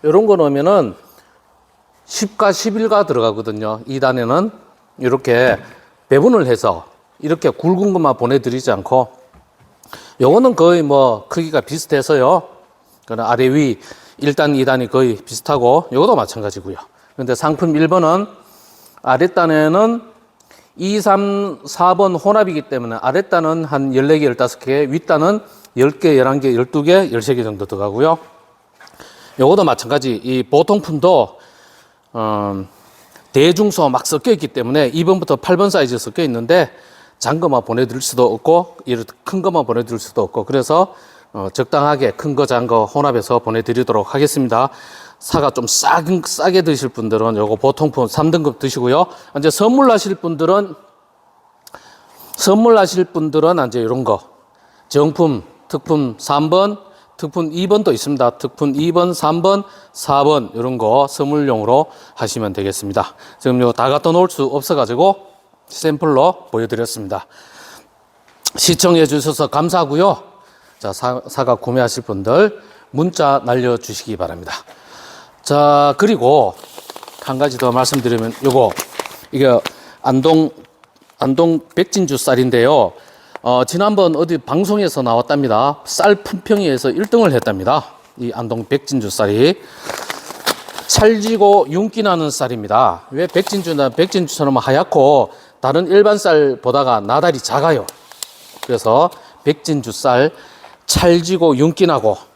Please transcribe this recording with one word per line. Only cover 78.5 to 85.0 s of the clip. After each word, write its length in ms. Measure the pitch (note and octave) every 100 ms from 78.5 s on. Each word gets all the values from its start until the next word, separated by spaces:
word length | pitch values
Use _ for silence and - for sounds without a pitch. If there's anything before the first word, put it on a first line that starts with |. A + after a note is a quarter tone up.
| C3 A2 - - - - - -
이게 280 | C3 C3+ A#2 - - - -
안동, 480 | - C3 C#3+ D#3+ D#3 - - _ _ _ _ _
안동 400 | B2+ C3+ E3+ E3 -
백진주 440 | - F#3+ G3 E3+ C3+
쌀인데요. 760 | - B2+ B2+ A#2+ A#2+ D3 F#2+ - - - _ -
어, 220 | - B2 B2+
지난번 500 | F3 G3+ G3+ F3+ D3+
어디 220 | E3 E3
방송에서 640 | - D3 G3 G#3 F#3 C#3+